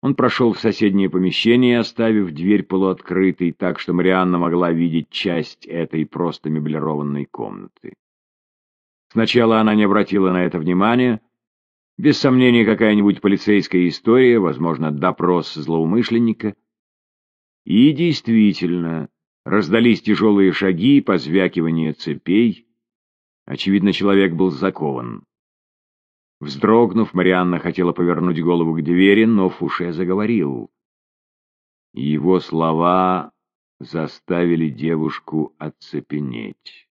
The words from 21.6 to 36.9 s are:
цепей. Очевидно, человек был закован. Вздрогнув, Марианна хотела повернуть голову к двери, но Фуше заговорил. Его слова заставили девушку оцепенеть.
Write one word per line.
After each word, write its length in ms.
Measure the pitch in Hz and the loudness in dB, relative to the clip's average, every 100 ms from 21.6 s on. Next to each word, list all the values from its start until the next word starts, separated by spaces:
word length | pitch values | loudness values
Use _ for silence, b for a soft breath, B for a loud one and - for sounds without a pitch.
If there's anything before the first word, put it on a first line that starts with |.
| 82 82 80 | -2 -2 -4
цепей. 760 | 76 - 73 - 98 117 - _ _ _ _ _ _ _ _ - | -6 -8 -8 -2 0 0 -2 _ _ _ _ _ _ _ _ -16
Очевидно, 460 | 71 - 98 98 | -10 -2 0 0
человек 400 | 90 101 98 98 | 0 0 2 2
был 180 | 82 92 | 0 -2
закован. 720 | 71 95 - 76 65 60 53 _ _ _ _ _ _ _ _ _ _ _ _ | 0 -4 -4 -6 -6 -10 -14 _ _ _ _ _ _ _ _ _ _ _ _
Вздрогнув, 760 | 73 69 104 113 117 92 110 90 | -14 -2 2 4 4 2 -2 0
Марианна 420 | 90 92 90 87 | 2 2 0 -2
хотела 360 | 82 82 87 | -4 -2 -2
повернуть 480 | 85 87 80 90 82 | 0 -2 0 -2 -2
голову 320 | 82 87 82 82 | 0 0 0 -2
к 80 | |
двери, 420 | 78 87 98 101 113 | -2 2 4 4 4
но 240 | 110 92 | 2 0
Фуше 420 | - 82 - 87 | -2 -8 -6 -8
заговорил. 800 | 82 90 95 107 117 73 65 50 _ _ _ _ _ _ _ _ _ _ _ _ | -6 -4 -2 -2 -2 -2 -6 -12 _ _ _ _ _ _ _ _ _ _ _ _
Его 460 | - 69 76 80 92 | -8 -4 -2 2 0
слова 920 | - 80 82 80 85 90 92 92 76 _ _ _ _ _ | 0 -4 -2 0 2 2 0 -2 -6 _ _ _ _ _
заставили 880 | 73 82 76 - - 87 87 82 80 | -12 -8 -8 -10 -6 -2 0 0 -2
девушку 840 | 67 78 82 78 - - 78 76 _ | -4 -4 -2 -4 -6 -8 -6 -6 _
оцепенеть. 1300 | 78 - - 73 71 73 71 58 53 - - - _ | -14 -14 -12 -12 -8 -8 -8 -10 -12 -16 -20 -20 _